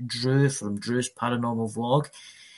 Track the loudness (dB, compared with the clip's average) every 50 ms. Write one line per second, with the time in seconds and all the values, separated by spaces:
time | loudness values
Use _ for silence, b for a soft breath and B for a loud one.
0 | -10 -8 -6 -2 2 4 6 6 4 4 2 -2 -4 -6 -6 -4 -4 -2 -2 -2
1 | -2 -4 -6 -4 -2 -2 0 0 -2 -2 -2 -2 -2 -4 -4 -4 0 2 2 2
2 | 2 -2 b b b b b b b b b